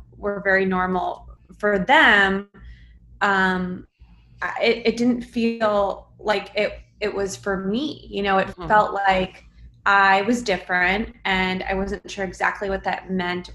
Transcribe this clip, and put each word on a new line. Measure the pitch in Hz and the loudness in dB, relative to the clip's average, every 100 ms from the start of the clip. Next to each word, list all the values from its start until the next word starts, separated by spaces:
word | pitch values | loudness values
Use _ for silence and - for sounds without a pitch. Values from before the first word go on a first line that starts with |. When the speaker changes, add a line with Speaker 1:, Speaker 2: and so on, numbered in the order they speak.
| - - | -16 -10
Speaker 1:
were | 202 202 | -8 -4
very | 196 190 190 | 0 2 2
normal | 185 185 185 175 - - - - - | 0 0 -2 -4 -8 -14 -20 -20 -4
for | 208 202 | 0 2
them, | 185 294 269 208 196 196 202 - - - - - - - | 4 6 6 6 4 0 -6 -16 -20 -20 -20 -20 -20 -4
um, | 208 196 185 185 180 180 - _ - - _ - | 0 2 2 0 -4 -8 -14 _ -20 -20 _ -10
I, | 175 - | -8 0
it, | 220 226 233 | 0 2 0
it | 226 | 0
didn't | 240 240 | 0 0
feel | - 240 226 233 220 208 196 - - - | -4 -2 -2 0 0 2 0 -4 -12 -6
like | 208 202 196 - | -2 -2 -2 -2
it, | 202 - - _ | -4 -4 -16 _
it | 208 | -6
was | 190 196 - | -4 -6 -6
for | 208 190 190 | -4 -4 -2
me. | 220 294 - - | -4 -4 -8 -10
You | 202 | -4
know, | 202 190 | 0 0
it | 190 | 0
Speaker 2:
Mm-hmm. | 190 170 | -4 2
Speaker 1:
felt | 214 208 | 4 4
like | 196 196 190 185 - - - - - - | 0 2 2 0 -6 -20 -20 -20 -4 2
I | 196 196 196 | 4 6 4
was | 202 240 | 2 0
different, | 226 185 - 180 180 196 226 - 196 | 0 -4 -2 0 2 0 -4 -6 -2
and | 185 185 185 | 0 0 -2
I | - | -4
wasn't | 190 196 196 - | -4 -4 -6 -10
sure | - 190 | -8 -8
exactly | 180 185 - 196 | -2 -2 -2 -4
what | 190 | -4
that | 190 180 - | -4 -6 -4
meant | 185 175 180 180 | -4 -2 -4 -8